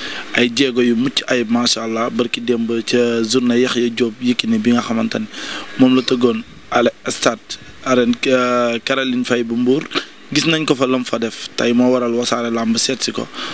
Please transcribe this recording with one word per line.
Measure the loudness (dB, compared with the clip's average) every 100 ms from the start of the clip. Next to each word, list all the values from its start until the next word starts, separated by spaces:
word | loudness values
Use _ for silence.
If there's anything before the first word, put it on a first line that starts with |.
| -10 -10 -4
ay | 0 0
jéego | 2 0 2
yu | 2 2
mucc | 0 -2 -2
ayib, | -2 0
macha | 0 0 -2
allah, | -4 -4 -2
barki | -2 -2 -2
démb | -2 -2 0 -2
ca | 0 2 2 0
journée | 2 2 2 2
Yaxya | 2 0 -2
Diop | 0 -2 -2
Yékini | -2 -2 0 2
bi | 2
nga | 2
xamante | 0 -2 -2 -4
ni | -6 -10 -10 -10 -6 2
moom | 4 4
la |
tëggoon | 2 2 2 0 -6 -18 -4
ale | 0 0 0 -6
stade | 0 0 -2 -10 -16 -16 -10 0
arène, | 2 2 0 2
euh, | 2 2 2 0 -2
Caroline | -2 -2 0 -2
Faye | 0 0
bu | 0
Mbour. | 0 2 2 0 -8 -10 -18 -4
Gis | -2 0
nañ | 0 0
ko |
fa | 2 2
lam | 0 -2
fa | -4
def. | -4 -6 -10 -2
Tey | 2
moo | 4 4
waral | 4 2 -2
Wassare | -2 -2 -2
Lamb | -2 0 0
seet | 0 -2
si | -4
ko, | -4 -8 -8 -10